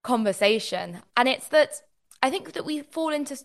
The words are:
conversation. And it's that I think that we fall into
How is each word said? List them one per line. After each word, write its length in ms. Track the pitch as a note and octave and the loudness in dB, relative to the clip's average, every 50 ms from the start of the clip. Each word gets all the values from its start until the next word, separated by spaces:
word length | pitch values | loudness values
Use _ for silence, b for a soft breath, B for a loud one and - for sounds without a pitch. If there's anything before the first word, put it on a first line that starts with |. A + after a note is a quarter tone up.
conversation. 1000 | - B3 B3 A3+ A3 G3+ F#3 - G#3 G#3 A3+ A3 - - F#3 F3+ F3+ F3 F3 - - _ - | -4 -2 0 2 2 0 2 4 4 4 4 2 -2 -4 -6 -6 -6 -8 -12 -14 -18 _ 2
And 140 | B3 B3 C4 | 2 4 4
it's 180 | - - - - | 2 -2 -2 2
that 320 | D4+ D#4 - - - - - _ _ _ _ _ - _ B3+ | 4 4 4 2 0 -8 -18 _ _ _ _ _ -4 _ 0
I 60 | C4+ | 0
think 240 | F4+ G4 - - - | 0 -2 -6 -8 -8
that 100 | - - | -8 -6
we 200 | D#4 D4+ D4 C#4+ | -4 -6 -6 -8
fall 260 | - - E4 D#4+ D#4 | -8 -4 -4 -2 -2
into 280 | D4+ D4 C#4 - C4+ - | -2 -2 -4 -6 -10 -14